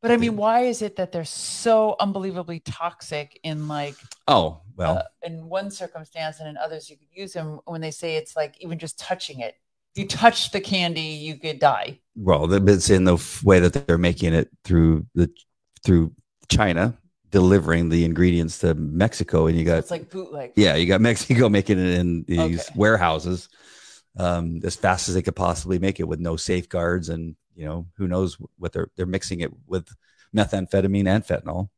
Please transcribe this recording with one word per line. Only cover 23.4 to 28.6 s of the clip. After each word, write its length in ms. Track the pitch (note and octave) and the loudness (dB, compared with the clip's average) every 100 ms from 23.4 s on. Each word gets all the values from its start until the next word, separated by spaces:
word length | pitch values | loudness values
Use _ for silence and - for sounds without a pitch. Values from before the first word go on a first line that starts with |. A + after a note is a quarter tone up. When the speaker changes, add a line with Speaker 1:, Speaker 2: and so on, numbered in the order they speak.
| - _ - - - - _ - | -8 _ -20 -20 -20 -20 _ -4
Speaker 2:
um, 440 | F2+ F2 E2+ E2 | -2 0 -4 -6
as 120 | - - | -8 -2
fast 340 | F#2 F#2 - | 0 0 0
as 40 | |
they 80 | F#2 | -2
could 140 | F2+ F2 | -2 -2
possibly 420 | F2+ E2+ F2+ F2+ | -2 -2 -2 -2
make 220 | F#2+ F#2+ | -2 -2
it 80 | D#2+ | -6
with 120 | D#2+ | -4
no 180 | E2+ D#2+ | -4 -4
safeguards, 720 | - F2+ E2+ F2+ E2+ F2+ E2 | -2 -4 -2 -4 -2 -2 -4
and, 260 | E2 E2 D#2+ _ | -8 -8 -14 _
you 120 | F2+ D#2 | -14 -10
know, 200 | E2+ E2+ - | -10 -12 -8
who 100 | F#2+ | -4
knows 300 | F2+ F#2 - - | -2 -2 -6 -20
what 140 | _ | _